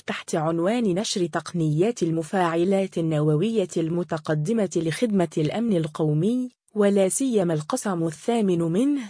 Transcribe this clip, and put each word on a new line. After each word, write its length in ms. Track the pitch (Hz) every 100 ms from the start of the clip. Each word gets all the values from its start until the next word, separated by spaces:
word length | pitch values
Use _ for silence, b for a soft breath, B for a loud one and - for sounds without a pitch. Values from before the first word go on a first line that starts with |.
| -
تحت 280 | - - 170
عنوان 480 | 156 165 175 247
نشر 420 | 214 175 220 208 170
تقنيات 760 | 165 156 175 156 151 214 233
المفاعلات 920 | 165 160 156 196 170 165 180 196 190 180
النووية 720 | 160 151 151 151 214 226 185 175
المتقدمة 920 | 160 170 175 160 156 156 151 226 185 170
لخدمة 540 | 160 151 240 196 165 -
الأمن 400 | 151 214 233 175
القومي، 720 | 156 - 156 151 196 247 254 - _ 208
ولا 340 | 202 202 190
سيما 440 | - 269 214 175
القسم 540 | 156 151 - 214 170 165
الثامن 540 | 156 - 233 196 175
منه 400 | 165 180 277 285